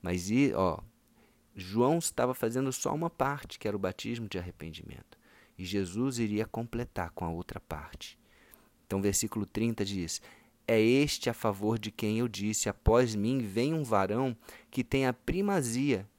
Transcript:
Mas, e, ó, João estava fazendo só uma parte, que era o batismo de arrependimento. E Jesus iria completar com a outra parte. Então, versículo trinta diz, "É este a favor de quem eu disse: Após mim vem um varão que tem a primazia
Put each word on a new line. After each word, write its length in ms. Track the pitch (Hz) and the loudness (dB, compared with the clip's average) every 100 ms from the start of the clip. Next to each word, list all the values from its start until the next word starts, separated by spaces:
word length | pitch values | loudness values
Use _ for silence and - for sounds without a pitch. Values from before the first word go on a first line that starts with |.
Mas, 300 | 92 92 90 | -2 -2 2
e, 220 | 117 139 | 2 4
ó, 240 | - 92 78 - _ _ _ _ _ _ - | 4 2 0 -10 _ _ _ _ _ _ -16
João 420 | 92 107 127 165 | -4 2 4 4
estava 340 | 165 - 123 | 0 0 0
fazendo 400 | 123 113 120 135 | 2 0 0 -2
só 220 | 131 139 | -2 -2
uma 160 | 143 170 | -2 -2
parte, 480 | _ 135 143 - - | _ -2 -2 -8 -8
que 80 | 110 | -4
era 100 | 101 | -2
o 40 | |
batismo 480 | 98 - - 117 110 | -4 -4 -6 -6 -4
de 100 | 92 | -6
arrependimento. 800 | 90 - 80 80 - - - - _ - _ - | -6 -10 -12 -12 -14 -16 -20 -20 _ -20 _ -12
E 80 | |
Jesus 560 | 90 98 92 98 135 120 | -2 0 0 0 -2 0
iria 260 | 110 104 107 | 0 0 -2
completar 640 | - 120 117 123 - 87 | -6 -6 -6 -6 -6 -8
com 140 | - | -6
a 60 | 85 | -6
outra 280 | 85 - - | -6 -8 -12
parte. 580 | _ 78 73 - - - _ _ _ - _ _ _ | _ -10 -10 -14 -16 -18 _ _ _ -20 _ _ _
Então, 160 | 98 | 0
versículo 420 | 101 98 110 110 | 2 0 -2 -4
trinta 400 | 101 - 117 113 | -4 -2 -2 0
diz, 380 | 98 98 85 - - - _ _ - | -2 -2 -4 -6 -10 -20 _ _ 2
"É 140 | 113 | 6
este 480 | 110 131 147 - - | 6 6 4 0 -4
a 60 | |
favor 440 | 117 113 98 104 113 | 0 -2 0 0 0
de 120 | 107 | -2
quem 300 | - 107 110 | -2 0 0
eu 60 | 123 | 0
disse: 440 | 98 104 107 - | -2 -2 0 -2
Após 440 | - - 117 123 | 0 4 6 6
mim 240 | 107 104 135 | 2 0 0
vem 340 | 107 98 135 | 0 0 0
um 80 | 160 | 0
varão 520 | 135 104 95 110 131 113 - - - | 2 2 2 0 0 -4 -12 -20 -8
que 120 | - | -6
tem 220 | 123 135 | 0 2
a 80 | 131 | 2
primazia 960 | 120 - 175 202 196 123 117 139 107 104 | 0 -2 0 2 2 2 0 2 0 -2